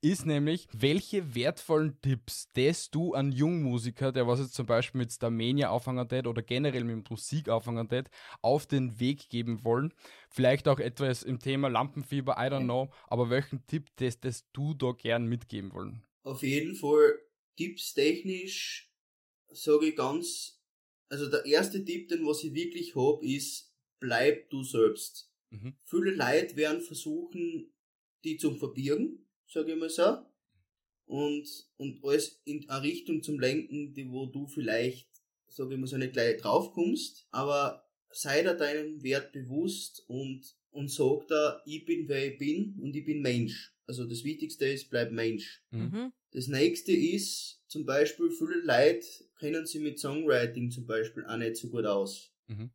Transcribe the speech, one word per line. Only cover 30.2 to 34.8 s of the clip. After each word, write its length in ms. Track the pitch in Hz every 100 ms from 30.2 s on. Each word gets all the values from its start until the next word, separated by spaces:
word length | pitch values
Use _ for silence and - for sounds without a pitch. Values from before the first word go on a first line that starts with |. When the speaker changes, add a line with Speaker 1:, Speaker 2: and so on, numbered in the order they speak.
| - _ _ _ _ _ _ _ _
Speaker 2:
Und, 420 | 139 147 147 147 - _ _
und 260 | 139 127
alles 400 | 139 147 - -
in 240 | - 147 -
eine 140 | 135
Richtung 400 | 143 170 - 156
zum 160 | 156 147
Lenken, 560 | 127 151 - 147 147
die, 160 | 135 131
wo 160 | 127 135
du 220 | 139 139
vielleicht, 600 | - 120 110